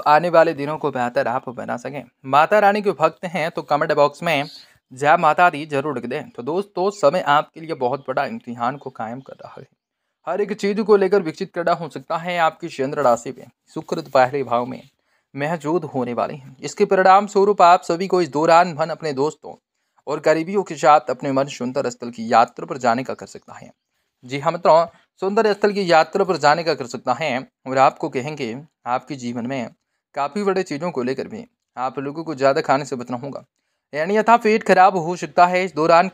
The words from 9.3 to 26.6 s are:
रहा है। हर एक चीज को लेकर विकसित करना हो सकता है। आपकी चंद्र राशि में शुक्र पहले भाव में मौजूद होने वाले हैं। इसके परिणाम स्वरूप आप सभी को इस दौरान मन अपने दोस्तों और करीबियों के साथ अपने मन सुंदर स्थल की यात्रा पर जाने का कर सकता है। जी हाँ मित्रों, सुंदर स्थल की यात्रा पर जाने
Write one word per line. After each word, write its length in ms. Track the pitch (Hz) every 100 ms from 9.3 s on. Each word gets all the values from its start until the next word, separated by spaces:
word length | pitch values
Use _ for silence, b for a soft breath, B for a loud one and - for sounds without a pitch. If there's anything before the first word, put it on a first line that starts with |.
| -
रहा 180 | - -
है। 120 | - _ _ _ _ _ -
हर 140 | 185
एक 120 | 208 208
चीज 240 | 202 208
को 140 | 208 202
लेकर 240 | 190 196
विकसित 300 | 160 151 185
करना 200 | 175 170
हो 160 | 165 160
सकता 280 | 143 - 165
है। 200 | 175 175
आपकी 300 | 160 - 170
चंद्र 320 | 139 135 151
राशि 320 | 131 117 139 120
में 80 | - _ _ 160
शुक्र 260 | - 165 147
पहले 340 | 135 127 139
भाव 220 | 120 120 123
में 160 | 123 - _ _ _ _
मौजूद 500 | 135 147 170 147 175 151
होने 280 | 135 123
वाले 200 | 113 -
हैं। 220 | 147 - -
इसके 240 | 143 - -
परिणाम 400 | 190 185 190 208
स्वरूप 340 | 202 202 196
आप 200 | 175 180
सभी 240 | - 170 190
को 140 | 185
इस 80 | 160
दौरान 420 | 139 160 165 180
मन 160 | 147 160
अपने 240 | 156 156
दोस्तों 400 | 131 147 156 87 - _ _ _ _ -
और 120 | 156
करीबियों 420 | 156 160 165 202
के 120 | 180 147
साथ 340 | 160 151 -
अपने 220 | 127 143
मन 140 | 131 139
सुंदर 420 | - 123 135 123
स्थल 200 | 120 120
की 220 | 117 113
यात्रा 340 | 117 123 - 170
पर 120 | 147
जाने 260 | 120 117
का 100 | 127
कर 120 | - 101
सकता 280 | - -
है। 160 | - 113 _ _ _ _ _ 123
जी 140 | 139
हाँ 120 | 151
मित्रों, 340 | 170 185 160 170 b b _
सुंदर 300 | 190 208 220
स्थल 180 | 202 214
की 180 | 202 180
यात्रा 320 | 160 160 196
पर 140 | 185 127
जाने 260 | 143 156